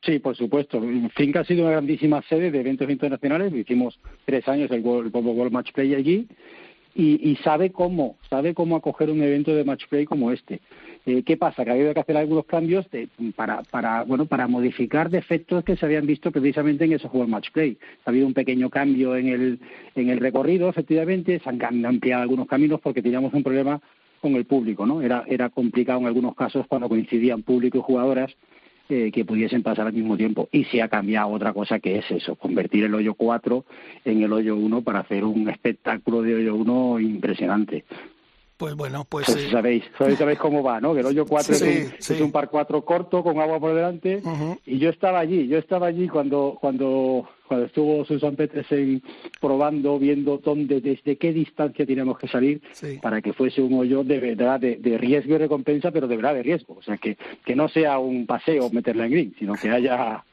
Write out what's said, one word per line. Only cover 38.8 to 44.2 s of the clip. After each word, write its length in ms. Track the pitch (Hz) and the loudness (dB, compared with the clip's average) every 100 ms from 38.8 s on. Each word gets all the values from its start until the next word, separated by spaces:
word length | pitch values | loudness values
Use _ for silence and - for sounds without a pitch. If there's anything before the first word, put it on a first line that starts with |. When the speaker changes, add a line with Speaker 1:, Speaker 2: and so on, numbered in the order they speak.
| 143 139 143 | -6 -8 -8
Speaker 2:
pues, 180 | 156 135 | -6 0
Speaker 1:
Pues 100 | 117 143 | 0 0
Speaker 2:
eh, 40 | |
Speaker 1:
sabéis, 320 | 117 117 117 - - | 0 2 0 -2 0
sabéis, 180 | 135 139 | 2 4
sabéis 220 | 147 147 | 2 2
cómo 240 | 156 147 | 2 0
va, 160 | 131 117 | 0 0
¿no? 140 | 131 | 0
Que 80 | 156 | 0
el 40 | 127 | 0
hoyo 200 | 143 147 | 0 2
cuatro 280 | 151 147 | 0 2
Speaker 2:
Sí, 120 | 202 175 | 2 4
Speaker 1:
es 200 | 170 139 | 0 -2
un, 80 | - | -10
Speaker 2:
sí. 140 | - | -4
Speaker 1:
es 80 | 160 | 0
un 100 | 151 | 0
par 180 | 143 139 | 0 -2
cuatro 340 | 147 147 151 143 | -2 0 -2 0
corto 360 | 170 175 180 | -2 0 -2
con 160 | 170 156 | 0 0
agua 200 | 156 160 | 0 0
por 160 | 156 160 | 0 0
delante. 460 | 170 175 185 190 | 0 -2 -4 -4